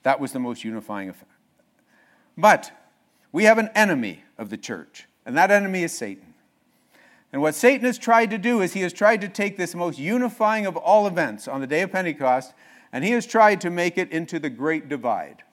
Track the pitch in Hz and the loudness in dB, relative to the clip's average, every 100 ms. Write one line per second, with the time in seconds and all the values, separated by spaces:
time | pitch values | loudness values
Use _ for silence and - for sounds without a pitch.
0 | 135 135 131 135 123 113 113 113 - 104 | 0 0 -2 -6 -8 -8 -10 -10 -10 -10
1 | 95 - _ _ _ _ _ _ _ _ | -10 -16 _ _ _ _ _ _ _ _
2 | _ _ _ - 208 165 - - _ _ | _ _ _ 4 6 6 0 -20 _ _
3 | _ _ _ 160 214 226 220 208 208 143 | _ _ _ 2 6 6 6 2 2 2
4 | 107 80 _ - 104 107 - 92 - - | -4 -8 _ -16 -12 -12 -10 -12 -12 -20
5 | - _ 117 139 190 202 196 185 170 - | -20 _ -4 2 4 4 2 -4 -4 -6
6 | 107 98 - _ _ _ _ _ _ _ | -10 -12 -20 _ _ _ _ _ _ _
7 | _ _ _ 139 151 151 240 277 247 - | _ _ _ -2 -2 4 4 4 -2 -4
8 | - 226 233 214 226 240 180 190 180 175 | 2 2 2 -2 0 0 0 -2 -6 2
9 | 208 226 196 - 202 202 175 175 175 131 | 2 2 -4 -4 -4 -4 -8 -4 -6 -4
10 | 151 247 247 - 214 220 202 160 170 208 | -4 -2 -2 0 0 0 -2 -2 4 4
11 | 202 175 143 107 - 135 135 151 190 185 | 4 -2 -2 -4 -8 -8 -2 -2 -2 -4
12 | 175 147 131 127 131 _ - - _ 127 | -4 -2 0 0 -2 _ -20 -20 _ -6
13 | 175 240 226 226 214 196 175 175 175 175 | -2 -2 0 4 4 4 -2 -2 -2 -2
14 | 180 160 160 165 147 117 147 160 139 139 | -4 -4 -6 -8 -8 -6 -4 -4 -6 -6
15 | 120 98 76 - _ | -4 -4 -6 -16 _